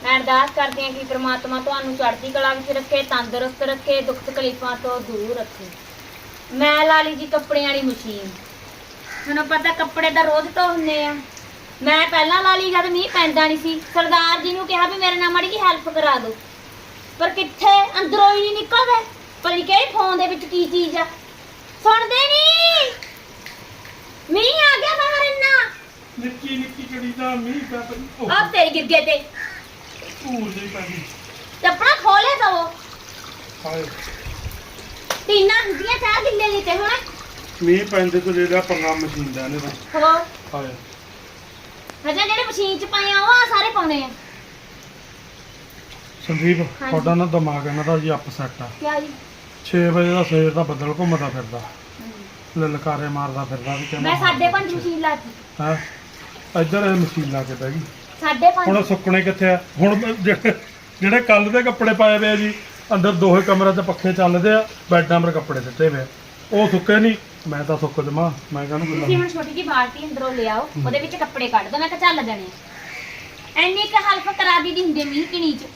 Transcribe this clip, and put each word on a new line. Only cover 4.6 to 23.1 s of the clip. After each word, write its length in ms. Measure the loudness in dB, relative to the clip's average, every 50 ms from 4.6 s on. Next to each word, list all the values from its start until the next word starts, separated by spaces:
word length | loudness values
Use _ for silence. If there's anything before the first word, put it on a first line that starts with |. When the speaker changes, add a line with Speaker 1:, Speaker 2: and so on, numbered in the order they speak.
| -6 -6 -6 -6 -6
Speaker 1:
ਤੋਂ 180 | -6 -6 -6
ਦੂਰ 360 | -6 -8 -8 -8 -6 -4 -6 -6
ਰੱਖੇ। 280 | -6 -10 -12 -18 -18 -18 -18 -18 -20 -20 -20 -20 -20 -20 -20 -20 -20 -20 -20 -20 -18 -10 -4
ਮੈਂ 320 | 0 2 2 4 4 4
ਲਾ 160 | 6 6 4
ਲਈ 140 | 4 2 -2
ਜੀ 100 | -8 -8
ਕੱਪੜਿਆਂ 440 | -4 -4 -4 -2 0 -2 -2 0 0
ਵਾਲੀ 120 | -2 -2
ਮਸ਼ੀਨ। 460 | -2 -2 -4 -4 -8 -12 -12 -12 -12 -14 -14 -16 -18 -20 -20 -20 -20 -20 -20 -20 -20 -20 -20 -20 -18 -16 -14 -12 -8
ਤੁਹਾਨੂੰ 240 | -4 -2 -2 0 0
ਪਤਾ 240 | 0 0 0 0
ਕੱਪੜੇ 380 | 0 0 -4 -4 -2 0 0 2
ਤਾਂ 140 | 4 4 4
ਰੋਜ਼ 240 | 4 4 2 0 0 0
ਧੋਂਦੇ 500 | 0 2 2 2 0 -2 -2 -2 -2 -2
ਆ। 100 | -2 -4 -6 -10 -14 -18 -20 -20 -20 -20 -20 -20 -20 -16 -4 0
ਮੈਂ 240 | 2 2 2 2 2
ਪਹਿਲਾਂ 360 | 2 0 2 4 2 2 4
ਲਾ 120 | 4 4
ਲਈ 160 | 4 2 2
ਜਦ 140 | 2 2 2
ਮੀਂਹ 240 | 2 0 -2 -2 -2
ਪੈਂਦਾ 380 | 0 0 0 2 4 2 2 2
ਨਹੀਂ 100 | 2 0
ਸੀ। 240 | -2 -4 -4 -4 -8 -2 0
ਸਰਦਾਰ 500 | 0 2 4 4 4 4 4 0 0 -2
ਜੀ 80 | -4
ਨੂੰ 160 | -4 -4 -4 -2
ਕਿਹਾ 200 | 0 0 0 0
ਵੀ 100 | 0 0
ਮੇਰੇ 180 | 0 0 0
ਨਾਲ 140 | 2 0 2
ਮਾੜੀ 180 | 2 0 0 0
ਜਿਹੀ 120 | -2 0
ਹੈਲਪ 300 | 2 2 2 0 -4 -4
ਕਰਾ 260 | -2 0 2 2 2
ਦਿਓ, 200 | 2 0 -6 -8 -10 -14 -20 -20 -20 -20 -20 -20 -20 -20 -20 -20 -20 -20 -20 -6 -2
ਪਰ 100 | -2 -2
ਕਿੱਥੇ, 680 | 0 -2 -4 -6 -6 2 4 6 6 6 6 4 0 -4
ਅੰਦਰੋਂ 340 | -2 0 4 6 6 6 6
ਹੀ 80 | 4
ਨਹੀਂ 120 | 2 0 -2
ਨਿਕਲਦੇ। 520 | -4 -4 2 2 2 4 4 4 2 2 -2 -14 -20 -20 -20 -20 -6 -4
ਪਤਾ 60 | -2
ਨਹੀਂ 160 | -2 -2 0
ਕਿਹੜੇ 260 | 4 4 4 4 2 0
ਫੋਨ 240 | 0 0 2 2 0
ਦੇ 100 | 0 -2
ਵਿੱਚ 180 | -2 -6 -8
ਕੀ 200 | -4 0 0 0
ਚੀਜ਼ 320 | 0 0 0 0 0 -2 -4
ਆ, 80 | -4 -4 -6 -16 -20 -20 -20 -20 -20 -20 -20 -20 -20 -20 -20 0 4
ਸੁਣਦੇ 440 | 4 6 6 4 2 2 2 4 4
ਨਹੀਂ। 640 | 4 4 6 6 4 6 4 4 4 4 2 0 -2 -8 -14 -18